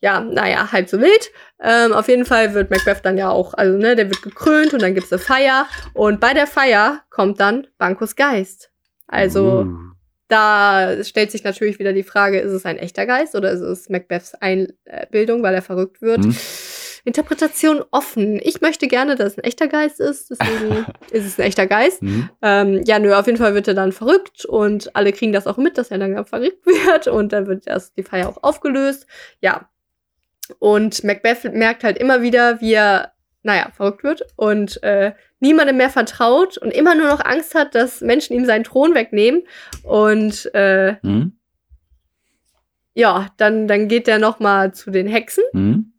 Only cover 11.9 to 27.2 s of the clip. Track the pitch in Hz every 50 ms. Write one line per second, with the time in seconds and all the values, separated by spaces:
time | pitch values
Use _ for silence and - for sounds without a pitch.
11.9 | 190 196 196 - - 208 202 202 196 190 - 202 196 190 190 180 165 160 - 180
12.9 | - - 196 220 247 262 311 311 - 226 196 190 190 180 175 175 180 185 - -
13.9 | 196 180 180 _ 175 175 175 - - - - 190 190 185 190 185 - _ _ -
14.9 | - - - - - 214 214 220 233 240 233 196 185 185 185 - 185 180 185 190
15.9 | _ _ - 220 226 226 202 214 233 233 - - - - - - - - - -
16.9 | - - _ - 240 - 302 - 320 - 320 302 - - - 311 311 294 - _
17.9 | - 269 285 - - 233 202 208 214 202 - - 339 - - 330 311 - - 254
18.9 | - 247 262 294 285 247 208 202 - - - 233 240 - 320 294 - 302 302 302
19.9 | 294 - - 285 285 277 - - 254 240 240 220 226 220 220 214 208 214 226 -
20.9 | - - - - - 226 202 202 185 - - - 185 - 190 190 196 208 240 330
21.9 | 370 - - 98 98 107 127 - _ _ - 214 202 202 202 202 196 190 180 -
22.9 | 214 214 214 202 196 202 208 240 233 233 240 214 202 202 202 214 196 196 190 190
23.9 | 190 - 226 233 320 381 370 - _ _ - - - 220 208 208 208 208 - -
24.9 | - 208 208 202 202 - - 220 208 196 196 - 202 - 262 339 - - 240 -
25.9 | 208 190 196 196 190 208 208 _ - 226 240 311 381 _ _ 349 381 - - 349
26.9 | 339 311 - - 240 220